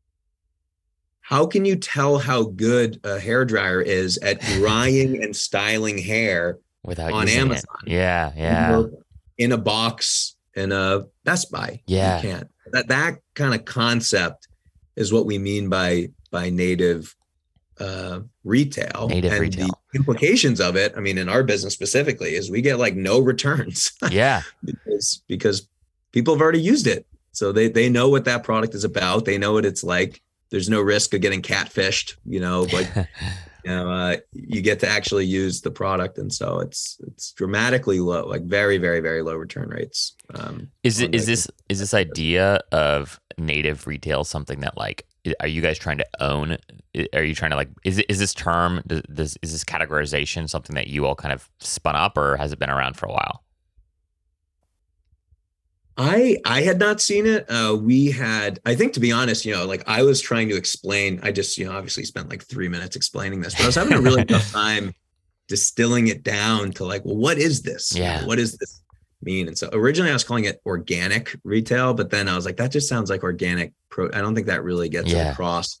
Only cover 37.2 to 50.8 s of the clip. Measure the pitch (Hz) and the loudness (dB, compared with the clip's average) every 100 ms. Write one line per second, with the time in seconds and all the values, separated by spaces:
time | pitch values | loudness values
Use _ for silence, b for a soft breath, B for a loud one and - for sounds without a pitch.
37.2 | - - 95 104 120 127 123 95 87 87 | -14 -6 -2 0 2 2 2 0 0 -2
38.2 | - 92 87 101 104 95 87 85 80 80 | -4 -6 -2 0 2 2 2 0 0 -2
39.2 | 80 80 80 - - - - - - _ | -4 -6 -8 -10 -8 -8 -8 -6 -8 _
40.2 | - - - 117 - _ 123 107 123 120 | -18 -12 -12 -12 -14 _ 2 2 2 2
41.2 | 104 113 - - - 98 101 107 85 78 | 2 0 -2 -8 -6 -4 0 2 0 -2
42.2 | 80 87 98 101 - 78 76 73 71 - | 2 4 4 2 2 2 2 2 -2 -12
43.2 | - - 78 73 76 76 - 71 78 69 | -16 -6 -2 0 -2 -2 -8 -8 -2 -2
44.2 | 73 76 69 69 69 - 50 - - _ | -2 -6 -8 -6 -6 -6 -8 -10 -14 _
45.2 | 87 - 78 80 82 78 - 73 - - | -6 -4 -4 -2 -2 -2 -4 -4 -6 -4
46.2 | 71 73 76 82 _ - _ - 71 73 | -2 -2 -4 -6 _ -20 _ -6 -4 -2
47.2 | 80 78 80 73 69 - - 95 - 98 | -2 -2 -2 -2 -4 -4 -2 -2 0 0
48.2 | 98 - 85 85 87 90 - 80 - 73 | -2 -2 -2 0 0 -2 -4 -6 -6 -6
49.2 | 78 - 82 80 - 80 78 76 73 73 | -6 -6 -10 -8 -6 -4 -2 -2 -2 -2
50.2 | 73 85 80 82 - 73 | -4 -6 -6 -8 -6 -8